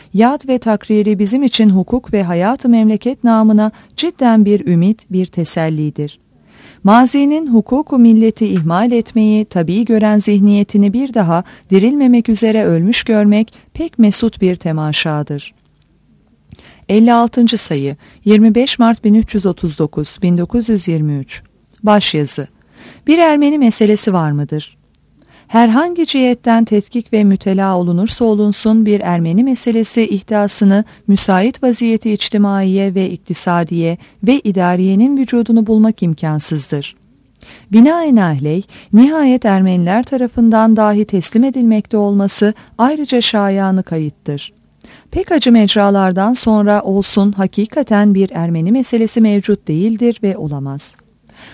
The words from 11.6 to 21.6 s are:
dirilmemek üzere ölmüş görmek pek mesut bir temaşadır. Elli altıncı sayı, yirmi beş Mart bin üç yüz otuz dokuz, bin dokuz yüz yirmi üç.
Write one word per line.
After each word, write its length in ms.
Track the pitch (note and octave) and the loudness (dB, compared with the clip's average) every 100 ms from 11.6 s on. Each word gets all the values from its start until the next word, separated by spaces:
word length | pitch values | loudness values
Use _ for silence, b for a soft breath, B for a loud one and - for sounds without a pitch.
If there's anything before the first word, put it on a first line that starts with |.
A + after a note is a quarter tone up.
| - | 0
dirilmemek 580 | F#3+ G#3+ C#4+ C4 A#3+ A3+ | 2 2 2 2 2 2
üzere 360 | G#3+ A3 A3 | 0 0 0
ölmüş 400 | F#3+ E3 F3 A#3+ | 0 0 0 -2
görmek 500 | - G#3+ G#3 G#3 A3+ b b | 0 2 2 2 -2 b b
pek 240 | - E4 - | -10 -6 0
mesut 420 | G#3+ G3 A3+ - | 0 2 -4 -2
bir 160 | F#3 F3 | -2 -2
temaşadır. 960 | E3+ D#3 D3+ D3 E3 D3+ D3 C#3+ - _ _ _ _ _ _ _ _ _ _ b b b - | -4 -4 -4 -4 -4 -6 -6 -10 -14 _ _ _ _ _ _ _ _ _ _ b b b -2
Elli 240 | G3+ A#3 | 2 4
altıncı 460 | A#3 A#3 - A#3 A3 | 4 0 0 0 0
sayı, 380 | - D3+ C#3 D3 b b | -4 -6 -6 -8 b b
yirmi 300 | G#3 G#3 A3+ | 2 4 4
beş 240 | G#3+ C4+ - | 4 0 0
Mart 260 | A#3 A3+ | 0 2
bin 100 | G#3+ | 2
üç 200 | G#3+ A3 | 2 0
yüz 120 | G#3 F#3+ | -2 -4
otuz 320 | E3+ E3+ D3 | -4 -6 -4
dokuz, 400 | D3+ - D3+ - | -6 -4 -8 -4
bin 160 | F#3 F3 | -2 -2
dokuz 300 | F3 A#3+ A3+ | -2 -4 -2
yüz 200 | G#3+ F3 | -2 -2
yirmi 300 | D#3+ D3+ C#3+ | -4 -2 -4
üç. 240 | C3+ - - _ | -8 -16 -20 _